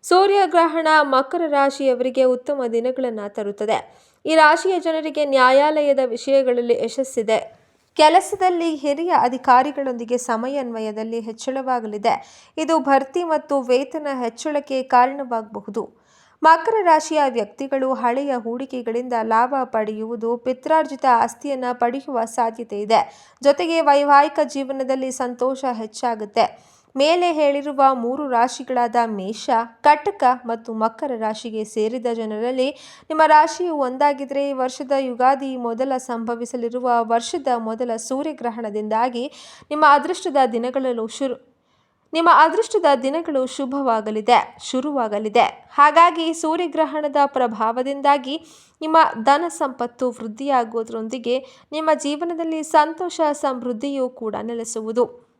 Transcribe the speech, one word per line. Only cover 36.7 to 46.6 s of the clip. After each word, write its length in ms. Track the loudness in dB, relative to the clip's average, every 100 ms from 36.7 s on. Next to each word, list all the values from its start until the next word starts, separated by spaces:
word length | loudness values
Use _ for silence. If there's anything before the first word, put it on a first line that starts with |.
| -4 0 0
ವರ್ಷದ 480 | 2 -2 -2 -6 -2 -4
ಮೊದಲ 380 | -4 -6 -6 -6
ಸೂರ್ಯಗ್ರಹಣದಿಂದಾಗಿ 1400 | -6 -6 -6 -6 -8 -8 -8 -6 -2 0 0 -2 -8 -12 -20 -20 _
ನಿಮ್ಮ 160 | 2 6
ಅದೃಷ್ಟದ 480 | 6 2 -6 -2 0 2
ದಿನಗಳಲ್ಲೂ 560 | 0 -4 -4 -4 -4 -6
ಶುರು-, 300 | -6 -6 -6 _ _ _ _ _ _ _
ನಿಮ್ಮ 160 | 2 6
ಅದೃಷ್ಟದ 520 | 8 6 4 0 2 2 2
ದಿನಗಳು 420 | 0 -2 -2 -2 -2
ಶುಭವಾಗಲಿದೆ, 1120 | -4 -6 -2 -2 -2 -2 -4 4 4 4 -12
ಶುರುವಾಗಲಿದೆ. 1040 | -6 -4 -4 -4 -2 -4 0 2 2 -2 _
ಹಾಗಾಗಿ 600 | 4 6 8 6 4 -4
ಸೂರ್ಯಗ್ರಹಣದ 840 | -2 -2 -2